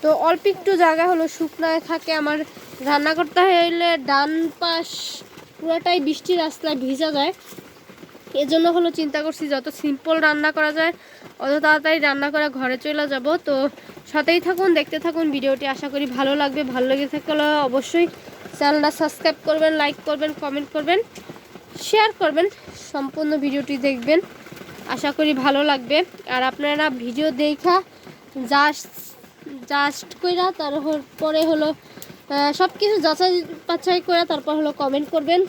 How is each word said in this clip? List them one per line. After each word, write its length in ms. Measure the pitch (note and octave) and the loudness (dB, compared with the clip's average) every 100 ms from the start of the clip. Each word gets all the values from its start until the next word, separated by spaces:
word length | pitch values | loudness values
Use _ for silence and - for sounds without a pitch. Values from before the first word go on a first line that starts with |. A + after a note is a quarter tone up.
তো 60 | D#4 | 4
অল্প 340 | D#4 D#4+ F4 G4+ | 4 4 2 2
একটু 300 | F#4 F#4+ F#4 | 0 2 4
জায়গা 280 | E4+ D#4+ F4 | 4 4 2
হলো 220 | F4 D#4+ | 2 0
শুকনায় 520 | - D#4+ - D#4+ D#4+ | -2 -8 -2 -2 -2
থাকে। 320 | D#4+ E4 E4 | -2 -6 -2
আমার 260 | D#4 D4 D4+ D4+ - - - | -2 0 -2 -4 -12 -20 -8
রান্না 340 | C4 C#4+ D4 | 0 2 2
করতে 260 | D#4+ D#4+ F4+ | 0 0 4
হইলে 580 | F#4 F4 E4+ E4+ E4+ E4 | 4 6 4 2 0 0
ডান 500 | C4 C#4 C#4+ D#4+ E4 - | 2 2 2 0 -2 -4
পাশ 280 | E4+ E4 E4+ - - - - - - - | -4 -4 -6 -10 -12 -12 -16 -20 -20 -10
পুরাটাই 400 | D#4+ E4 E4+ F4+ | -4 -2 0 0
বৃষ্টির 380 | C#4 D4+ - F4+ | 0 -4 0 0
রাস্তায় 380 | D#4+ - D#4+ C#4 | 0 -4 -6 -4
ভিজা 340 | B3+ C4+ D#4+ | -4 -2 -2
যায়, 220 | D4 D4 F#4+ - - - - - - - - - | 0 -2 -4 -14 -20 -20 -20 -20 -20 -20 -20 -8
এজন্য 340 | C4+ C#4+ D#4+ E4+ | -4 2 4 4
হলো 220 | E4+ E4+ | 4 0
চিন্তা 320 | E4 D4+ D4+ | 0 -4 -2
করছি 260 | D#4 D#4+ D4+ | -4 -6 -4
যত 200 | C4+ C4 | -4 -4
সিম্পল 480 | - D4+ C#4 E4 D#4+ | -6 -4 -4 0 2
রান্না 320 | D#4 D4+ D4+ | 2 2 0
করা 200 | D#4 D4+ | 0 0
যায়, 200 | D4+ D#4+ E4+ - - - - | 2 0 -2 -14 -20 -20 -8
অত 140 | C4+ D4 | -2 2
তাড়াতাড়ি 360 | D4+ D4+ D#4 D#4+ | 4 4 4 2
রান্না 320 | C#4+ C#4 C#4+ | 2 0 0
করে 180 | D4+ D4+ | 0 -2
ঘরে 280 | C4 B3+ B3+ | -2 -4 -2
চলে 260 | D4 D4+ D4 | -2 -2 -2
যাব। 280 | C#4 B3+ F4 | -2 0 -2
তো 320 | D#4+ C4+ C#4 - - - - | 0 0 0 -4 -20 -20 -4
সাথেই 280 | D4+ D4 E4+ | 0 2 2
থাকুন, 340 | E4+ F4 F#4+ | 2 0 4
দেখতে 240 | E4 D4+ D#4 | 2 0 -4
থাকুন 320 | E4+ D#4+ D#4+ | -4 -2 -2
ভিডিওটি, 360 | C#4 C4+ C4+ C#4 | 0 0 0 -2
আশা 220 | C4 C#4+ | -4 -4
করি 180 | C#4 C#4+ | -4 -4
ভালো 260 | B3 C4+ C#4+ | -2 0 2
লাগবে। 260 | C#4+ C4+ | 0 -2
ভালো 240 | C4 B3+ B3+ | -4 -2 0
লেগে 200 | C4+ C#4+ | 0 -2
থাকলে 380 | D4+ D4+ D4+ D4 D4+ C#4 | -6 -2 0 2 2 2
অবশ্যই 380 | C4 - E4+ E4+ - - - - - | 0 0 0 0 -2 -20 -20 -18 -2
চ্যানেলটা 320 | C#4+ D4+ D4+ | 0 2 2
সাবস্ক্রাইব 460 | - D#4 - E4 D#4 | 0 -4 0 -2 -2
করবেন, 280 | E4 D#4 D#4 | -2 2 2
লাইক 240 | D#4 D4 D4 - | 2 0 -2 -6
করবেন, 240 | D4 D4+ D4+ | -2 -4 -4
কমেন্ট 280 | D4 C#4 C#4+ | -6 -6 -6
করবেন, 260 | D#4 D4 F#4 A#4 - - - - - - - | -6 0 0 0 -12 -20 -20 -20 -20 -20 -14
শেয়ার 280 | - G#4+ G#4+ G#4+ | 0 4 4 2
করবেন, 280 | E4 D4 F#4+ - - - - | 0 2 0 -2 -20 -20 -10
সম্পূর্ণ 440 | D4 C4+ D#4 D4+ D4+ | -6 -6 -4 -2 0
ভিডিওটি 400 | C#4 C#4 C#4 C#4 | 0 -2 -4 -2
দেখবেন। 440 | C#4 C4 A#3 D#4+ - - - - - - - | -2 -2 2 2 2 -14 -20 -18 -18 -16 -8
আশা 240 | B3 C#4+ | -4 -4
করি 200 | C#4+ D4+ | 0 0
ভালো 300 | C4+ C4+ C#4 | 4 4 4
লাগবে। 400 | D4 C4+ A#3 D4 F#4 - - | 2 0 2 0 0 -6 -6
আর 80 | B3+ | -2
আপনারা 480 | C4 B3+ D4 D4 D4+ | -2 -2 -2 0 0
ভিডিও 400 | B3+ A#3 A#3+ D#4 | -2 -6 -2 -2
দেখা 520 | B3+ D4+ D4 F4 F4+ F#4 - - - - C4+ A#3+ | 0 0 0 2 2 0 -18 -20 -20 -16 -10 0
just, 400 | C#4 D4 D4 - - - - - - - C#4 B3 | 4 4 0 -12 -18 -18 -20 -20 -20 -18 -18 -4
just 400 | C#4+ C#4+ C#4+ - - | 0 0 -2 -14 -6
কইরা 300 | F4+ F4+ F4+ F4+ | -2 0 -2 -2
তারপরে 840 | D4+ D4 D4 D4+ C#4 - D#4 D#4 D#4+ | -4 -4 -2 -4 -6 -6 -2 2 2
হলো, 220 | D#4 D4+ | 2 0
আহ, 840 | D#4 - - - - - C#4+ C#4+ | -4 -12 -20 -20 -20 -6 0 0
সব 180 | D4 F#4 - | 2 0 2
কিছু 220 | G4+ G#4 | 0 2
যাচাই 420 | D#4 D4+ F#4 F4+ D#4 - - | 2 2 2 2 -2 -12 -4
বাছাই 340 | E4+ - F4+ | -2 0 0
কইরা 240 | F4 E4+ | 2 0
তারপর 300 | E4+ D#4 - | 2 -2 -2
হলো 180 | D#4 D4+ | 0 -2
কমেন্ট 380 | D4 C#4 C#4 D4 | -2 -2 -2 -2
করবেন, 340 | E4 D4 F4 | -2 2 2